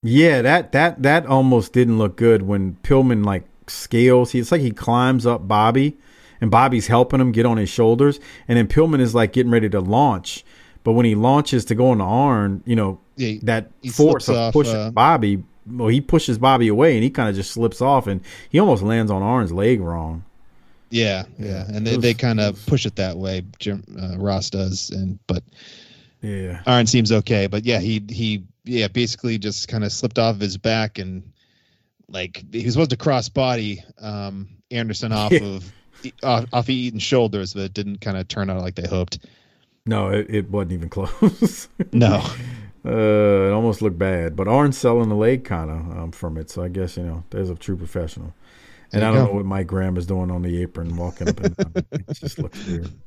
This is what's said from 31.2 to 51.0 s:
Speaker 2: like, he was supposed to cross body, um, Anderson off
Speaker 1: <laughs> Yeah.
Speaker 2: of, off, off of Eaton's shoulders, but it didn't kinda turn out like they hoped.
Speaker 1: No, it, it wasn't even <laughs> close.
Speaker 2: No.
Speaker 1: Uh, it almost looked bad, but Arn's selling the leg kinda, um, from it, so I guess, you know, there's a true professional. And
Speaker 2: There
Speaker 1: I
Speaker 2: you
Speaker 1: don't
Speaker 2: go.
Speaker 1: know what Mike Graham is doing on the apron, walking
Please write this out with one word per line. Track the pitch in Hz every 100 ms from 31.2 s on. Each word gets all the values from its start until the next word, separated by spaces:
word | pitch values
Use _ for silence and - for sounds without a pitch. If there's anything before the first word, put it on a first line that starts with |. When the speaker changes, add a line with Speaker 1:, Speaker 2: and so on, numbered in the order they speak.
| - _ _ _ _ _ _ _ _
Speaker 2:
like, | 95 90 - -
he | 117 110
was |
supposed | 120 160
to | 120
cross | 156 131 113
body, | - 131 120 107 98 - -
um, | 107 104 101 98 98 - _
Anderson | 120 113 101 117
off | 110 104
Speaker 1:
<laughs> |
Yeah. | 175
Speaker 2:
of, | 101 95 90 - _ _ 131 -
off, | 135 117 120
off | 123 120
of |
Eaton's | 131 123 110
shoulders, | - 131 113 101 92
but | 98 95
it | 98
didn't | 101 101
kinda | 107 95
turn | 92 - 98
out | 92
like | 90 90
they | 90
hoped. | 95 90 - - _ _ _ _ _ -
Speaker 1:
No, | 107 95
it, | 101 107
it | 107 95
wasn't | 101 90
even | 90 82
<laughs> |
close. | - 95 - 214 - 226 - - - 185
Speaker 2:
No. | 117 - - - - - 120 104 -
Speaker 1:
Uh, | 131 117 107 104 104 101 95
it |
almost | 104 117 101
looked | 107 85
bad, | 95 92 82 80
but | 95
Arn's | 123 147 131
selling | 127 120 113
the | 104
leg | 110 131 -
kinda, | 87 80
um, | 80 82 85 82
from | 82 85 80
it, | 78
so | -
I | 90
guess, | 90 90 -
you |
know, | 87 80 82
there's | 101 95
a | 85
true | - 92
professional. | 90 - 80 - 82 - - _ _ - _
And | 104
Speaker 2:
There | 110
Speaker 1:
I |
Speaker 2:
you | 113
Speaker 1:
don't | 123
Speaker 2:
go. |
Speaker 1:
know | 101
what | 95
Mike | 98 90
Graham | 95 95 90
is | 87
doing | 95 90
on | 90
the | 87 87
apron, | 87 - 85
walking | 85